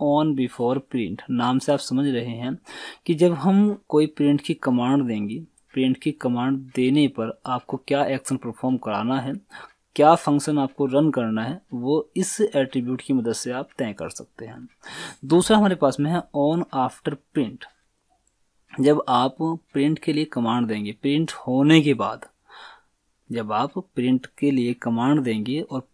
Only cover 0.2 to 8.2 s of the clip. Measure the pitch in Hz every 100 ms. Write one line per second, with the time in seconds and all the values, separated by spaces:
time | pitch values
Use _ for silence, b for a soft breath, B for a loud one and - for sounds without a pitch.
0.2 | 156 135 123 - 120 131 - 127 98 98
1.2 | - 123 240 262 - 143 - 127 143 123
2.2 | 120 117 123 160 - B B B - 156
3.2 | 175 160 175 196 208 202 - 151 151 -
4.2 | 143 143 - 151 135 123 123 143 127 107
5.2 | 101 120 160 _ _ 135 131 131 156 147
6.2 | 127 120 131 135 131 - 127 147 143 -
7.2 | 110 - 139 127 - 135 - 143 143 131